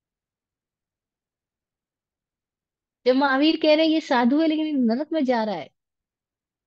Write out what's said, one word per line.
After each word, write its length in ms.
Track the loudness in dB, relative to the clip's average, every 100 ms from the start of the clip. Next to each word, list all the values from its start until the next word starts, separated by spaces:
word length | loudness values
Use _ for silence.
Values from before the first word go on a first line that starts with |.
| _ _ _ _ _ _ _ _ _ _ _ _ _ _ _ _ _ _ _ _ _ _ _ _ _ _ _ _ _ _ -2
जब 80 | 0
महावीर 440 | 2 2 0 2
कह 140 | 2 2
रहे 100 | 2
हैं, 80 |
"ये 80 | 0
साधु 400 | 0 0 2 2
है, 60 | 0
लेकिन 300 | -2 -4 -2
नरक 320 | -2 -2 -4
में 140 | -4 -2
जा 180 | -2
रहा 120 | -2 -6
है", 140 | -10 _ _ _ _ _ _ _ _ _